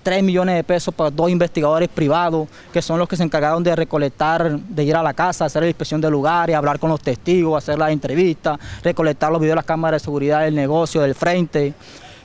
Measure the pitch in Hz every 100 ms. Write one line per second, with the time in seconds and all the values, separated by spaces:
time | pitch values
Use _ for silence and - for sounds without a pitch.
0 | - 185 196 180 185 175 156 175 - 170
1 | 156 147 170 180 175 - 147 160 175 -
2 | 147 160 175 160 156 - - 170 160 165
3 | 175 170 165 156 147 165 175 165 160 156
4 | 143 - 156 165 165 147 196 160 147 165
5 | 156 135 180 170 156 - 170 160 151 156
6 | 156 147 147 170 170 156 147 143 160 151
7 | - 120 - 180 160 151 - 151 156 151
8 | 131 147 185 156 165 139 - - 170 175
9 | 160 143 151 165 156 160 147 160 160 156
10 | - 147 139 151 156 151 139 156 160 160
11 | 143 131 170 180 165 151 143 143 - -
12 | - -